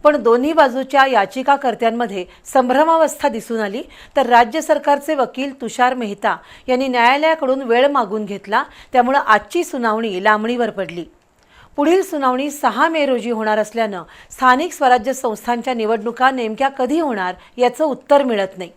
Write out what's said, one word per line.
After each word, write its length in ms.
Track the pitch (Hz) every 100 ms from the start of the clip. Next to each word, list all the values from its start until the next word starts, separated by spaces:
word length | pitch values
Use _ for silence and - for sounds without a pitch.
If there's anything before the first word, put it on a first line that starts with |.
पण 140 | 294 294
दोन्ही 360 | 226 240 285
बाजूच्या 540 | 330 277 247 262 277 269
याचिकाकर्त्यांमध्ये 1160 | 233 196 254 262 277 269 226 226 233 233 196 180 - -
संभ्रमावस्था 760 | 269 247 262 311 330 320 - 285
दिसून 320 | 226 - 226
आली, 220 | 208 220 - - - 233
तर 100 | 240
राज्य 340 | 240 233 311
सरकारचे 540 | 311 294 294 285 285
वकील 460 | 294 247 - 277 262
तुषार 340 | 226 - 247
मेहता 420 | 254 220 202 220 165 - - -
यांनी 200 | 254 269
न्यायालयाकडून 760 | 247 233 277 311 320 269 269
वेळ 240 | 254 233 277
मागून 380 | 285 214 214
घेतला, 400 | 202 196 196 220 285 - -
त्यामुळं 260 | 254 240 277
आजची 460 | - 208 208 339
सुनावणी 600 | 339 277 233 214 226 185
लांबणीवर 460 | 208 214 226 247 226
पडली. 340 | 196 180 175 160 _ _ _ _ _ _ -
पुढील 260 | 294 370
सुनावणी 480 | 381 302 262 254 285
सहा 380 | 285 247 214 320
मे 180 | 320 277
रोजी 240 | 247 220
होणार 280 | 220 214 214
असल्यानं 440 | 214 226 220 185 160 - -
स्थानिक 420 | - 254 254 339
स्वराज्य 400 | - 269 247 220
संस्थांच्या 600 | 262 240 214 - 240 247
निवडणुका 560 | 240 214 226 220 226 254
नेमक्या 380 | 262 220 214 269
कधी 320 | 269 254 311
होणार 340 | 302 214 185 180 - -
याचं 280 | 247 240
उत्तर 380 | 311 254 - 285
मिळत 360 | 269 208 190 190
नाही. 120 | 175